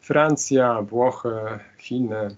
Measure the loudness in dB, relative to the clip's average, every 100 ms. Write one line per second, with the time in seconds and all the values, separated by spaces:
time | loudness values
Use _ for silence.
0 | 0 2 4 2 2 2 4 2 -2 0
1 | 0 0 -6 -6 -6 -10 -14 _ -8 -4
2 | -2 -2 -6